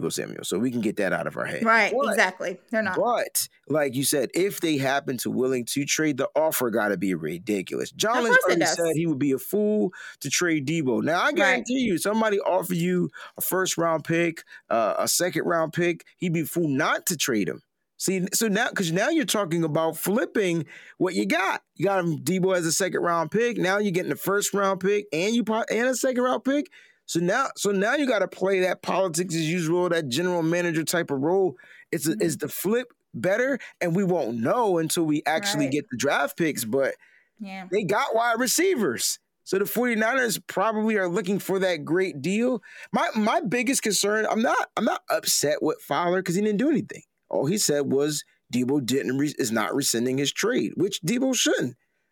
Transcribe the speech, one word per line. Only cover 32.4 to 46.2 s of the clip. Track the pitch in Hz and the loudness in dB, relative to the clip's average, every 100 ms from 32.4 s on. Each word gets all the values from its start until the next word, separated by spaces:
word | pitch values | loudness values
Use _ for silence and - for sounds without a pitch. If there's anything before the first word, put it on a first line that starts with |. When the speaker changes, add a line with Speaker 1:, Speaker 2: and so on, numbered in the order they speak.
| 143 | -6
Speaker 1:
flip | - 185 240 247 _ _ | -4 -2 -2 -2 _ _
better? | 117 175 214 262 269 - - | -4 0 2 0 -2 -6 -4
And | 175 | 0
we | 175 | 2
won't | 185 175 113 117 | 2 0 0 -2
know | 127 240 214 170 | 0 2 2 2
until | 160 180 | 0 0
we | 156 151 | 0 0
actually | - 156 - 147 135 | 0 0 0 0 0
Speaker 2:
Right. | |
Speaker 1:
get | 147 - | -2 -4
the | 117 | -4
draft | 135 202 - - | 0 0 -2 0
picks. | 165 101 | -2 -2
But | 113 135 127 - _ _ _ _ | -2 0 0 -4 _ _ _ _
Speaker 2:
Yeah. | 196 190 185 | -12 -12 -4
Speaker 1:
they | 196 | -2
got | 175 208 277 226 | 0 0 2 2
wide | 240 226 | 2 2
receivers. | 254 - 381 302 170 110 - - _ _ | 0 2 2 2 0 -2 -4 -4 _ _
So | - 196 | -4 -2
the | 202 | 0
forty-niners | 220 247 220 220 262 240 - | 0 0 2 2 2 0 -2
probably | - 180 214 214 220 208 | -4 0 0 2 0 0
are | 185 | 0
looking | 180 170 196 | -2 -2 -2
for | - 190 | 0 0
that | 185 165 | 0 -2
great | 143 175 190 139 | 0 0 0 -2
deal. | 156 208 247 240 - - - | -2 0 0 -2 -6 -20 -4
My, | 233 339 | 0 0
my | 226 214 302 | 2 2 2
biggest | 247 240 247 262 | 0 0 0 0
concern, | 220 185 202 214 - | 0 0 2 0 0
I'm | 214 | 0
not, | 269 415 - - | 2 0 -2 -2
I'm | |
not | 240 - - | 0 -2 -2
upset | 160 - - 147 151 | -2 0 0 2 2
with | 156 - | 0 -2
Fowler | - 143 175 185 | -2 0 2 0